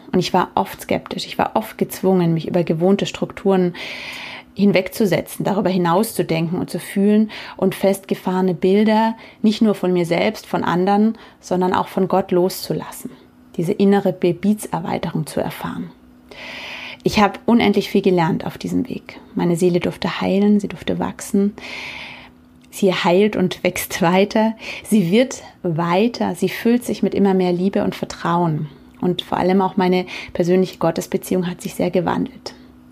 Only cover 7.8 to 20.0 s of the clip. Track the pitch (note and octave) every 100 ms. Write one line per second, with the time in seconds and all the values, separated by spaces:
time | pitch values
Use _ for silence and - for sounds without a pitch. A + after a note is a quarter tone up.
7.8 | G3 G3 - G3 F#3+ F#3 F#3+ F3 F#3 G3+
8.8 | A3 G#3+ A3+ A#3 - - G#3+ G#3 A3 G3
9.8 | F3+ F3+ E3+ F3 G3+ G#3+ - F3 - E3+
10.8 | F#3 G3+ A3 A3 - - - F3+ F#3 -
11.8 | F#3 - F#3 F#3 F#3+ F3+ F#3 - - D#3+
12.8 | - - - - - _ - - E3 -
13.8 | G3+ G3+ F#3+ F3+ F3+ E3+ G3+ G#3 - E3
14.8 | E3 - E3+ D#3 D3 - - - - -
15.8 | E3+ - - - - - - - - -
16.8 | - - F3 G#3+ G3 - - A#3 G3+ G3+
17.8 | F#3+ G#3 F#3+ F3+ E3 E3 - - F3 F3+
18.8 | - - - - - F#3 F3 E3+ F3+ F3
19.8 | F3+ -